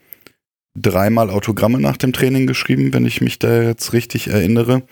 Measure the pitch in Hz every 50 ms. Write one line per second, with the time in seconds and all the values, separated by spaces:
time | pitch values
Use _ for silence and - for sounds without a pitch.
0 | _ - - - - - _ _ _ _ _ _ _ _ - 101 98 104 92 92
1 | 98 107 113 117 113 92 98 101 - 117 104 101 101 110 123 135 143 139 131 -
2 | 135 127 127 - 131 131 135 131 131 131 127 - - - 131 135 135 135 131 123
3 | 123 120 - - 127 120 - - - 113 117 117 117 117 113 - - - 117 117
4 | - - - 110 - - 104 104 85 98 117 117 117 123 127 131 127 -